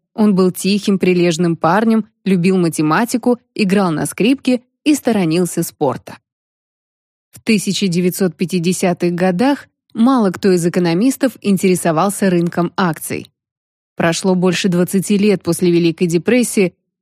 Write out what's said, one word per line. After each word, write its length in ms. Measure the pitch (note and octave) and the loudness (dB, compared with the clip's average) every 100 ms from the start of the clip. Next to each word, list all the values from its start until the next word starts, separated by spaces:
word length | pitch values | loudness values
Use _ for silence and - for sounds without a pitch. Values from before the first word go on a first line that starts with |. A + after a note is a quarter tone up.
| _ - | _ 0
он 180 | G#3+ | 2
был 160 | F#3 F#3 | 4 2
тихим, 480 | F3 F#3+ G3+ G3+ F#3+ | 0 -2 -2 0 0
прилежным 580 | F3+ F3+ F3 D#3+ F3 D#3+ | 2 2 2 0 0 0
парнем, 520 | D#3+ F#3+ A3+ A3 G#3+ _ - | 0 2 2 0 -2 _ -2
любил 320 | F#3+ E3+ F#3+ | 0 2 2
математику, 800 | E3+ D3+ D#3 D#3+ A#3 B3 A#3+ A#3+ _ | 0 0 0 0 0 -2 -2 -2 _
играл 380 | - G#3 G3 F#3 | -4 0 0 0
на 160 | D3+ F3+ | -2 -4
скрипке 560 | - G#3 C#4 - B3+ _ _ | -2 0 0 0 -2 _ _
и 120 | - D4 | -2 0
сторонился 680 | - A3 E3+ E3 F3+ - | 0 0 0 0 -2 -4
спорта. 560 | E3 - C#3+ B2 - - _ _ _ _ _ _ _ _ _ _ _ | -6 -4 -4 -4 -10 -20 _ _ _ _ _ _ _ _ _ _ _
В 100 | - | -10
тысяча 480 | - G#3+ - F3+ G3 | -2 -2 -2 -2 -2
девятьсот 480 | E3+ F3+ - F#3+ - | 0 -2 0 -2 -2
пятидесятых 800 | F3 F#3 E3+ F#3 F#3 E3+ F3 | -4 -2 -2 -2 -2 0 -2
годах 540 | F3 F#3 F3+ B3+ C#4 - _ _ | 0 0 0 0 -2 -6 _ _
мало 380 | - A#3 C4+ G3+ | 0 2 2 0
кто 200 | F3 G3+ | 0 0
из 140 | F3+ E3+ | 0 0
экономистов 720 | F#3 F3 E3+ B3 C4 C4 - | 0 0 0 0 0 -2 -2
интересовался 920 | - F#3+ G3 F3+ G3 D#3 F#3+ G3 G3 | -2 0 2 0 0 0 0 0 0
рынком 420 | F3 E3+ - F3 - | 0 0 -2 -4 -2
акций. 560 | F#3 D3+ - D#2+ - _ _ _ _ _ _ - | -2 -4 -8 -12 -12 _ _ _ _ _ _ -4
Прошло 380 | E3 E3 G3 | -2 0 0
больше 340 | F#3 F#3 E3+ G3+ | 0 0 0 0
двадцати 480 | F3 F3+ G3 E3+ G3+ | 0 0 -2 0 0
лет 280 | G#3 G3 | 2 0
после 260 | - E3+ F3+ | -2 -2 2
Великой 380 | E3+ E3+ E3 F3+ | 2 2 0 0
депрессии, 640 | E3+ D#3 B3 A#3 - F3+ - _ _ | 0 2 2 2 0 -2 -2 _ _